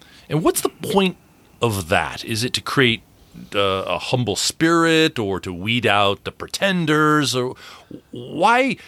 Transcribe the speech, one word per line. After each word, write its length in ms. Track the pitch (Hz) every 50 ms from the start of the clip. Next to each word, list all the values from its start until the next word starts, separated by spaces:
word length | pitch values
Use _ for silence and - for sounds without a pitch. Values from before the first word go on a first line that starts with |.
| - - - - - -
And 140 | 147 151 185
what's 180 | 320 370 - -
the 60 | 392
point 460 | - - 160 - - 196 196 185 - - _ _ _ _ _ _ _ _ -
of 260 | 120 104 98 90 78
that? 360 | 98 90 78 69 - - -
Is 200 | - 113 104 120
it 80 | 123 -
to 60 | -
create, 420 | - - - 143 131 120 110 - - _ _ _ - _ - 117 - - -
uh, 300 | 101 101 98 95 95 92
a 120 | - 90 87
humble 380 | - - - 123 123 101 95
spirit 840 | - - - - - 156 165 170 170 165 165 160 160 160 156 - -
or 200 | 110 98 98 87
to 120 | - 95 90
weed 340 | 85 92 107 117 123 107
out 380 | 110 101 104 101 101 101 - -
the 80 | 90 -
pretenders? 1040 | _ - 98 - - 196 196 190 180 170 147 151 151 156 151 151 151 143 123 117
Or 180 | 127 123 127 127 - - - - - - _ - - - _
why 680 | - 127 120 131 139 143 175 214 233 247 269 269 190 - -